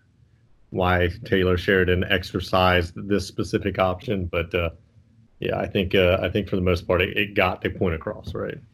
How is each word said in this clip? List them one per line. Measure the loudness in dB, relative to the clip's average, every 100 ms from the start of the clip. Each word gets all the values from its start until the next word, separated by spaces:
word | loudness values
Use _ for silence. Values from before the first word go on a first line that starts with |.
| _ _ _ _ _ _ _
why | -2 2 2 2 -2
Taylor | -2 2 2 2
Sheridan | 2 4 4 2
exercised | 2 0 -2 -8 0 4 6 4 2 -6 -2
this | -2 -2
specific | -8 -4 -2 -2 0
option. | 0 0 -4 -4 -2
But, | -4 -2
uh, | -2 -2 -6 _ _ _ _ _ -8
yeah, | -4 -4
I | -2
think, | -2 0
uh, | 4 4 2
I | 0
think | -2 -2
for | -2
the |
most | 0 0 0
part, | 0
it, | 0 -2
it | -2
got | 0 0 0
the | -6
point | -2 -2
across, | -2 -8 -12 -10
right? | -8 -8 -10 -16